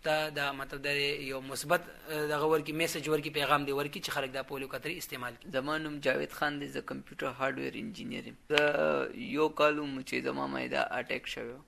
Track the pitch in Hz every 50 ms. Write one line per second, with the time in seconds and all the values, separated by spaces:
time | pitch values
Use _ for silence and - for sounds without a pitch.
0 | - 160 156 151 151 156 147 147 143 143 139 135 135 131 147 139 135 143 143 143
1 | 143 143 143 - 143 131 135 135 131 135 139 - - 147 175 175 - - - -
2 | - 151 156 151 151 147 151 147 151 156 160 156 147 156 151 156 165 160 - 170
3 | 139 151 156 156 147 156 147 151 143 131 147 143 143 139 139 139 147 147 147 202
4 | - - 143 147 135 131 127 135 131 - 143 135 135 131 131 131 120 151 175 175
5 | - - 151 131 123 123 117 - - - 170 131 131 147 156 156 160 156 151 143
6 | 139 139 131 143 147 - - - 156 147 147 143 143 139 139 - - - 139 135
7 | - - - - 156 139 123 127 131 135 131 131 139 131 117 117 113 - 107 -
8 | - - - - - 117 - - - - 147 147 147 147 147 - 156 156 151 139
9 | 131 - - 101 123 104 127 147 156 156 156 - 147 151 151 151 151 143 135 135
10 | 131 - - 127 - 131 135 139 139 - 135 65 64 64 - - - - - -
11 | - - - - - - - - 123 117 123 139 151